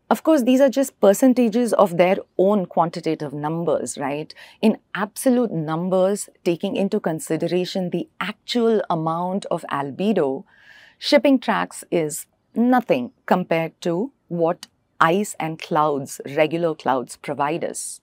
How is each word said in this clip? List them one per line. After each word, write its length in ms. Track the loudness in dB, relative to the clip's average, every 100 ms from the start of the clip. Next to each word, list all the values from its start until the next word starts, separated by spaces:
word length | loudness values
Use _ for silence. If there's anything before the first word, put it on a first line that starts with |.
| -2
Of 140 | 0
course, 200 | 4 4
these 180 | 4 4
are 80 | 4
just 320 | 2 -2 2
percentages 720 | 4 6 6 4 2 2 2
of 240 | 4 4 4
their 180 | 2 2 -2 0
own 280 | 2 2 0
quantitative 680 | 0 0 -2 -4 -4 -6
numbers, 640 | -6 -4 -2 0 -2 -2 -8
right? 360 | -6 -6 -10 -16 -20 _
In 160 | 0 0 _ -8
absolute 560 | -8 -2 0 2 0
numbers, 800 | -2 -4 -4 0 2 2 0 -8 _ -4
taking 320 | -2 -2 -2
into 240 | -2 -2
consideration 880 | -2 -4 -4 -4 -2 -2 -2 -4 -4
the 180 | -4 -6 -8
actual 600 | -10 -10 -6 0 2 2 0
amount 560 | -2 -2 -2 -4 -4 -4
of 180 | -6 -4
albedo, 760 | -6 -4 -2 0 2 0 -2 -10 _ -20 -20 -20 _
shipping 420 | 2 4 6 2
tracks 440 | 2 -2 -2 -8 -4
is 340 | -2 -2 -4 -12 _ _ -2
nothing 560 | 2 2 2 0 -2 -6 0
compared 540 | 0 2 -2 -2 -6
to 320 | -4 -2 -4 _ -8
what 380 | -2 0 -2 -8 _ _ 0
ice 340 | 2 2 -2 -6
and 180 | -8 -8
clouds, 640 | -4 0 0 0 -6 -12 -6 0
regular 360 | 0 0 -2
clouds, 440 | -2 -2 -2 -4 -10
provide 480 | -8 -4 -4 -4 -6
us. 340 | -8 -12 -14